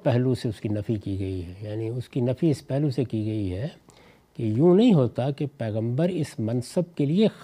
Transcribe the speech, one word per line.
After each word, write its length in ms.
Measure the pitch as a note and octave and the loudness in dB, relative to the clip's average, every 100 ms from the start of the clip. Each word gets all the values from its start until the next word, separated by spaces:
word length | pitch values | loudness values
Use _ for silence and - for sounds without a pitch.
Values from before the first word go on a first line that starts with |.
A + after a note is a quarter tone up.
پہلو 300 | D3 A#2+ B2+ A#2+ | 2 2 2 0
سے 140 | B2 | -2
اس 100 | - | -6
کی 80 | A2 | -4
نفی 260 | G#2+ G#2 G#2+ | -4 -2 -4
کی 220 | G2+ F#2+ | -4 -6
گئی 220 | F#2+ F#2 F2 | -4 -6 -8
ہے، 80 | F#2 | -12
یعنی 260 | G#2 G#2+ A2+ | -10 -8 -6
اس 200 | B2 - | -8 -6
کی 120 | - | -2
نفی 280 | A#2+ B2+ E3+ | -2 0 0
اس 140 | C3+ - | 0 -2
پہلو 220 | C3+ D3+ | -2 -2
سے 140 | B2+ | -2
کی 220 | A#2+ A2 G#2+ | -2 -2 -2
گئی 280 | G#2+ G2 | -4 -4
ہے 140 | F2+ D3 - _ - - _ _ - | -4 -8 -10 _ -20 -20 _ _ -6
کہ 40 | |
یوں 320 | A2+ A2 F3 F3+ | -2 4 6 6
نہیں 180 | B3 | 6
ہوتا 360 | E3+ A#2+ - C3 | 6 4 0 -4
کہ 140 | C#3 C#3+ - | -4 -6 -6
پیغمبر 520 | A2+ A2 A#2 B2 F3 | -4 -2 -2 0 0
اس 220 | F3+ C#3+ - | -2 -6 -4
منصب 560 | A2 B2 - F#3 E3+ - | -4 -4 -4 -4 -4 -2
کے 100 | C#3+ | 0
لیے 220 | F3 A3 - | 2 2 0